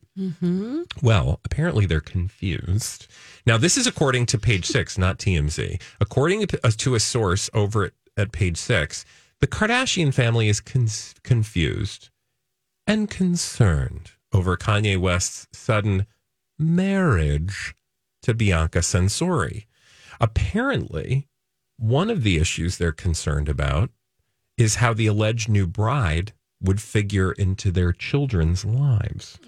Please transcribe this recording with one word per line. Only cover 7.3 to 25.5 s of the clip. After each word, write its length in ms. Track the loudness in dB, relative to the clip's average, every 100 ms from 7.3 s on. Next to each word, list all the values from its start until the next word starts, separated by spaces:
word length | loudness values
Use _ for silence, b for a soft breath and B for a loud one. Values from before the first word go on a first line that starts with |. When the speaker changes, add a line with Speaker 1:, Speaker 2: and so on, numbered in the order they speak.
| 0 -2
Speaker 2:
over 320 | 0 0 0 -2
at, 60 | -6 _ -4
at 160 | -4
Page 240 | 0 -2 -2
Six, 480 | -2 0 -2 -8 b b b b
the 60 | -4
Kardashian 640 | 0 0 2 0 0 0
family 340 | 2 2 2 2
is 120 | 0
con-, 280 | -2 -2 0 -2 -10 -18
confused 840 | 0 0 0 0 -2 -2 -6 -8 -20 _ _ _ _ _ _ _ -2
and 240 | 0 -2
concerned 1040 | -2 0 0 -4 2 2 2 -2 -8 -16 -20 _
over 240 | 0 2 0
Kanye 400 | 0 0 2 2
West's 480 | 0 0 -2 -8 -18 -8
sudden 500 | -2 0 0 0 -2 _ _ _ _ -4
marriage 1160 | 0 2 2 2 2 2 2 0 -2 -6 -10 -14 _ _ _ _
to 100 | -4
Bianca 460 | 0 2 2 2 0
Censori. 840 | 0 0 0 0 0 0 -2 -6 -14 B B B B B
Apparently, 1080 | -2 0 0 0 0 -2 -4 -6 -2 -4 -4 _ _ _ _ -4
one 320 | 0 2 2
of 140 | 0
the 160 | 2 2
issues 400 | 2 0 -4 -2
they're 140 | -2
concerned 560 | -2 -2 -2 -2 -2 -2
about 420 | -2 0 0 -2 -6 _ _ _ _ _ 0
is 200 | 0 2
how 180 | 2
the 120 | 2 2
alleged 420 | 2 0 0
new 180 | 0